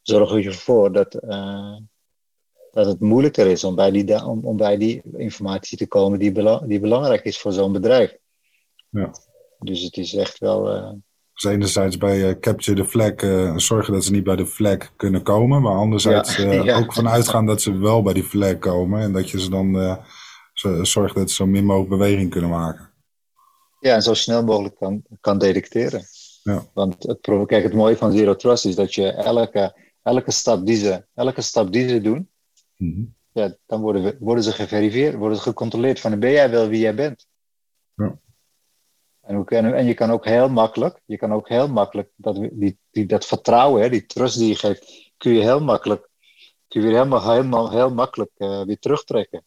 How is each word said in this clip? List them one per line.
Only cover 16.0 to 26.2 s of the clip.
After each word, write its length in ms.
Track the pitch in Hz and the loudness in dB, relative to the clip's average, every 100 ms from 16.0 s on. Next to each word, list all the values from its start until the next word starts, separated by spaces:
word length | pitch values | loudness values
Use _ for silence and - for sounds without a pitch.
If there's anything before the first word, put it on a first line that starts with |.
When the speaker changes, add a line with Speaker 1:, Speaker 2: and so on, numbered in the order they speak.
| 110 104 - - | 2 2 2 -2
Speaker 1:
Ja. 80 | 98 | 0
Speaker 2:
eh, 120 | 98 | 2
Speaker 1:
<laughs> 20 | 98 | 2
Ja. 120 | 117 | 2
Speaker 2:
ook 160 | 113 | 0
vanuit 340 | - 117 120 113 | 0 2 2 2
gaan 180 | 117 107 | 0 2
dat 160 | 104 | 0
ze 160 | - 95 | -2 0
wel 240 | 104 117 | 2 2
bij 120 | 98 | 2
die 100 | 92 | 0
flag 340 | 92 101 98 87 | 0 0 0 0
komen 420 | 95 90 90 104 | 0 0 0 -2
en 100 | 107 | -2
dat 160 | 95 92 | -2 -4
je 100 | 98 | -4
ze 100 | 92 | -4
dan, 260 | 95 95 95 | -2 0 0
eh, 180 | 92 92 - - - - _ | -2 -4 -10 -20 -20 -20 _
zo-, 300 | - 101 85 | -6 -4 -2
zorgt 320 | 92 - 98 - | 0 0 0 -2
dat 140 | 95 | -4
ze 60 | - | -2
zo 100 | 95 | 0
min 200 | 98 101 | 2 2
mogelijk 240 | 95 95 | 2 0
beweging 400 | 98 101 101 92 | 0 2 2 0
kunnen 200 | 87 85 | -2 -2
maken. 400 | 85 82 80 - _ _ _ _ _ _ _ _ _ | -2 -4 -8 -16 _ _ _ _ _ _ _ _ _
Speaker 1:
Ja, 160 | 131 113 | 2 2
en 60 | |
zo 120 | 104 | 2
snel 300 | 107 - 117 | 0 0 0
mogelijk 320 | 117 107 98 _ | 2 0 -2 _
kan, 280 | 95 104 - 107 | -6 -6 -10 -6
kan 180 | 107 101 | -2 2
detecteren. 640 | 98 92 - 117 123 107 - - | 2 0 -2 -4 -4 -6 -12 -20